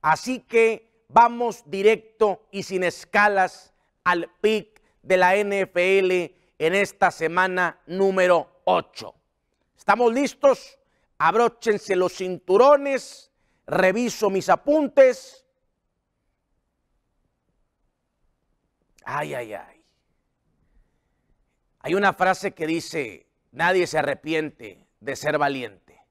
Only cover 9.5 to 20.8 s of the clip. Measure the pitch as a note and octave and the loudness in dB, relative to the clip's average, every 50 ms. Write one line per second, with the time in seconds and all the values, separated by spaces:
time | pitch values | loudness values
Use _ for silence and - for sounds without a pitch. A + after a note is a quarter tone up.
9.5 | _ _ _ _ _ _ - - G3 A3+ B3 A#3 A3+ C4 C#4+ B3 - _ - C#4 | _ _ _ _ _ _ 0 0 2 4 4 2 2 0 -2 -2 -4 _ 2 2
10.5 | B3+ - - - - _ _ _ _ _ _ _ _ _ D3+ E3 E3+ A3+ A#3+ A#3 | 2 2 -4 -20 -20 _ _ _ _ _ _ _ _ _ 0 0 2 2 0 0
11.5 | A#3 _ - A#3 G#3 G3 - - G3 F3+ F#3 F3+ - - F#3+ F#3 F#3 - _ - | 0 _ -2 -2 -2 -2 -2 -2 -2 0 0 -2 -2 -6 -8 -8 -8 -10 _ 0
12.5 | F#3 G#3 B3 C#4 D4 C#4 C#4 C#4 C4+ B3 - - - - - _ _ _ _ _ | 4 6 8 6 6 4 2 -2 -6 -6 -6 -10 -20 -20 -20 _ _ _ _ _
13.5 | _ _ _ - D3 D#3+ F#3 F#3 F#3 A3+ B3 A#3 - - G#3+ G3+ F#3+ F#3+ E3 F#3 | _ _ _ -6 -2 2 2 2 2 0 -4 -4 -4 -2 -2 -2 -2 -2 0 0
14.5 | F3+ - _ C#4+ D4 D#4 D4 C4+ - - C4+ B3+ A#3+ - - - - _ _ _ | 0 0 _ 0 2 2 2 0 4 6 6 6 4 -2 -12 -20 -20 _ _ _
15.5 | _ _ _ _ _ _ _ _ _ _ _ _ _ _ _ _ _ _ _ _ | _ _ _ _ _ _ _ _ _ _ _ _ _ _ _ _ _ _ _ _
16.5 | _ _ _ _ _ _ _ _ _ _ _ _ _ _ _ _ _ _ _ _ | _ _ _ _ _ _ _ _ _ _ _ _ _ _ _ _ _ _ _ _
17.5 | _ _ _ _ _ _ _ _ _ _ _ _ _ _ _ _ _ _ _ _ | _ _ _ _ _ _ _ _ _ _ _ _ _ _ _ _ _ _ _ _
18.5 | _ _ _ _ _ _ _ _ _ _ _ - B2+ D3 D3+ D3+ C#3 B2+ A#2+ A2 | _ _ _ _ _ _ _ _ _ _ _ -12 -10 -10 -8 -8 -10 -12 -12 -12
19.5 | G#2 F2 - - _ _ _ _ _ _ _ _ _ _ _ _ _ _ _ _ | -14 -16 -18 -20 _ _ _ _ _ _ _ _ _ _ _ _ _ _ _ _
20.5 | _ _ _ _ _ _ | _ _ _ _ _ _